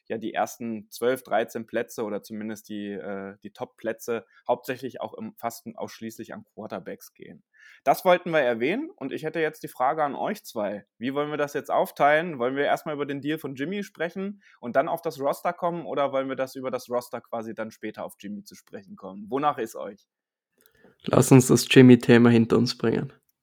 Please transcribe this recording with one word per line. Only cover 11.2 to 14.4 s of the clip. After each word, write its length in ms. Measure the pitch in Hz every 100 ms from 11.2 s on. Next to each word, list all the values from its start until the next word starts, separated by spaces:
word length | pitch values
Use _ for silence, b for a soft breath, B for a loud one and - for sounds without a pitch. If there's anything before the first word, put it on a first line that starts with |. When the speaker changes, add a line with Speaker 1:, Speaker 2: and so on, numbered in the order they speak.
| 151
Speaker 1:
wir 60 | 147
das 160 | 143
jetzt 180 | 143 -
aufteilen? 640 | 104 185 - 143 156 180 139
Wollen 180 | 123 135
wir 100 | 139
erstmal 280 | 143 160
über 120 | 147 143
den 160 | 143
Deal 180 | 147 156
von 160 | 139 131
Jimmy 280 | 147 202
sprechen 600 | 202 - 165 - 196 202